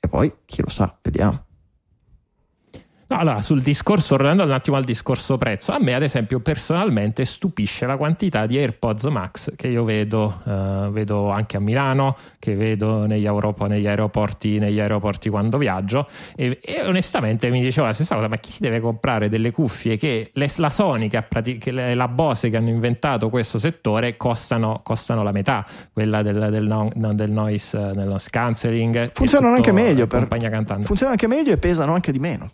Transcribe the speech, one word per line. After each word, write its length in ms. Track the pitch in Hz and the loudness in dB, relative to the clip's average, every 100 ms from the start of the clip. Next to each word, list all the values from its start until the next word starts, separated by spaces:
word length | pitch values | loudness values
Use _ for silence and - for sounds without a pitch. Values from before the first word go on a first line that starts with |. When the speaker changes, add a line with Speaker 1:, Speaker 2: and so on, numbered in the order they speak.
Speaker 1:
e 80 | - | -2
poi, 240 | 67 151 - _ | 2 0 0 _
chi 160 | - | -6
lo 80 | - | -6
sa, 260 | - 92 - | 0 -2 -2
vediamo. 420 | - 73 101 - - _ _ _ _ _ _ _ _ _ _ _ _ - _ _ | -4 0 0 0 -8 _ _ _ _ _ _ _ _ _ _ _ _ -20 _ _
Speaker 2:
No, 140 | _ 262 | _ 2
allora, 240 | 165 107 | 2 2
sul 180 | 101 147 | 2 2
discorso, 560 | 131 143 - 208 - 139 | 4 0 2 2 4 4
tornando 260 | 135 180 | 4 4
un 100 | 165 | 4
attimo 260 | 131 - 139 | 2 2 0
al 60 | |
discorso 520 | 127 113 - 127 - 135 | 0 -4 -2 -4 0 0
prezzo, 360 | 120 101 - | 0 -2 -2
a 60 | 294 | 0
me, 140 | 170 | 2
ad 100 | 127 | 2
esempio, 380 | 147 131 107 127 | 0 0 -2 -2
personalmente 880 | 110 151 - 165 175 113 104 110 131 | -2 -4 0 0 2 2 0 0 -4
stupisce 580 | - 196 - - - | -2 -4 -2 -4 -2
la 140 | 123 135 | -4 0
quantità 480 | 151 165 196 110 110 | 0 0 0 0 0
di 100 | 127 | 0
AirPods 480 | 135 107 117 107 | 0 0 -2 0
Max 480 | 131 135 92 - - | -2 -2 -4 -8 -12
che 140 | - 131 | -8 -4
io 160 | 120 | 0
vedo, 560 | 113 107 104 110 107 90 - | 0 0 0 0 0 -2 -4
eh, 420 | 101 98 98 101 | -2 -2 -2 -2
vedo 380 | 104 104 104 101 | -2 -2 0 0
anche 300 | 101 107 101 | -2 -2 -2
a 20 | |
Milano, 560 | 101 123 135 135 135 131 - _ | 0 0 2 2 0 -2 -10 _
che 160 | - | -4
vedo 500 | 101 110 107 107 110 | 0 0 0 0 0
negli 220 | 107 107 104 | 0 0 0
aeropo-, 400 | 104 107 101 101 | 0 -2 -2 -2
negli 200 | 104 101 | 0 0
aeroporti, 720 | 104 107 - 101 - 107 104 | 0 0 0 -2 -2 -2 0
negli 220 | 104 107 | 0 0
aeroporti 480 | 104 104 104 98 113 | 0 0 -2 -2 -2
quando 300 | 104 107 107 | 0 0 0
viaggio, 500 | 110 92 98 123 143 - - | 0 -2 -2 -2 -4 -10 -18
e, 240 | - 123 127 | -4 -4 -4
e 240 | - 311 185 | -6 -4 0
onestamente 640 | 185 175 196 113 110 120 | 0 0 -2 0 0 0
mi 100 | 127 | 2
dicevo 260 | 127 120 127 | 2 2 0
la 60 | |
stessa 220 | 110 156 | 0 0
cosa: 140 | 110 110 | 0 -2
"Ma 100 | 110 | -4
chi 120 | - | -8
si 120 | - | -4
deve 180 | 131 113 | -2 0
comprare 480 | 117 113 135 113 104 | -2 -2 0 0 0
delle 220 | 110 113 | 0 0
cuffie 480 | 113 139 - 120 110 | 0 -2 -2 -2 -2
che 320 | 156 117 110 | 0 -2 -4
le, 180 | - 139 - | -4 -2 0
la 140 | 151 | -2
Sony, 380 | - 196 123 110 | 2 0 2 0
che 80 | 113 | -2
ha 40 | |
prati-, 360 | - 117 113 123 | -2 -4 -4 -4
che 120 | 131 | -4
le, 240 | 127 123 | -4 -2
la 140 | 123 123 | 0 0
Bose 400 | 123 160 117 120 | 0 0 0 0
che 80 | 113 | 0
hanno 140 | 117 | 0
inventato 580 | 117 120 117 151 123 110 | 0 0 0 0 0 0
questo 300 | 123 110 113 | 0 -2 -2
settore, 580 | 135 170 117 107 120 113 | -2 -2 -2 0 0 -2
costano, 640 | 127 117 - 117 110 110 | -2 -2 -2 -2 0 -2
costano 400 | - 113 - 117 | -4 -6 -2 0
la 100 | 104 | 0
metà, 340 | 101 98 127 98 - - | 0 0 -2 -4 -16 -10
quella 300 | - 107 107 | -2 0 2
del, 260 | 104 104 107 | 0 0 0
del 140 | 107 | 0
no-, 260 | 107 107 107 | 0 0 0
no-, 180 | 113 110 | -2 0
del 180 | 104 107 | 0 0
noise, 460 | 107 107 104 - 107 101 | 0 0 -2 -4 -4 -4
del 160 | 98 98 | -2 -2
noise 220 | 98 - | -4 -4
cancelling, 680 | 113 120 113 120 117 113 113 | -2 -2 0 0 0 0 0
e 140 | 120 | -2
Speaker 1:
Funzionano 440 | - 262 285 247 247 | 0 4 6 6 6
Speaker 2:
tutto 120 | 240 | 6
Speaker 1:
anche 140 | 190 | 6
meglio, 180 | 208 139 | 4 4
Speaker 2:
la 60 | 117 | 2
Speaker 1:
per-, 140 | 123 | 2
Speaker 2:
compagnia 280 | 117 117 113 | 0 0 -2
cantante." 380 | 110 107 101 107 | -2 -2 -4 0
Speaker 1:
funzionano 320 | 202 269 240 | 0 2 2
anche 60 | 220 | 2
meglio 260 | 269 294 | 2 2
e 60 | - | 2
pesano 340 | 175 170 147 | 2 2 2
anche 180 | 170 175 | 0 0
di 80 | 135 | -2
meno. 320 | 170 123 - | -2 -6 -10